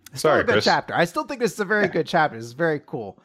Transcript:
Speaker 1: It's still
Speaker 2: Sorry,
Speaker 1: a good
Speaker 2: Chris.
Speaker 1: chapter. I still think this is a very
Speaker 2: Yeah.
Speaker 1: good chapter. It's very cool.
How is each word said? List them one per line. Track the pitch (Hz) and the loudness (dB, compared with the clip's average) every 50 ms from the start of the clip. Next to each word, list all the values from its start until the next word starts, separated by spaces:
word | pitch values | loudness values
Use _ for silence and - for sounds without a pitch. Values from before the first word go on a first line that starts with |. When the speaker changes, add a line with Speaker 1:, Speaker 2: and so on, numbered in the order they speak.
| _ - | _ -20
Speaker 1:
It's | - 135 | -14 -2
still | - - | 2 2
Speaker 2:
Sorry, | 147 120 | 4 4
Speaker 1:
a | 147 | 4
good | - - | 2 2
Speaker 2:
Chris. | - - | 2 4
Speaker 1:
chapter. | - 180 151 - - 101 | 4 2 2 0 -2 0
I | 123 165 | 0 0
still | 170 - 311 311 | 0 0 -6 -6
think | - 294 240 | -4 -4 -2
this | 247 214 151 | -2 -2 -2
is | - | -2
a | 208 | -2
very | 175 214 208 208 | 0 0 0 0
Speaker 2:
Yeah. | 185 | 0
Speaker 1:
good | - 180 156 - | 0 -2 -4 0
chapter. | - 175 156 147 - 113 | 2 2 2 2 0 -6
It's | 117 117 120 | -12 -14 -6
very | 131 170 165 156 147 147 | -2 0 0 0 -2 -6
cool. | - - 139 110 98 92 _ _ | -10 -10 -10 -10 -10 -12 _ _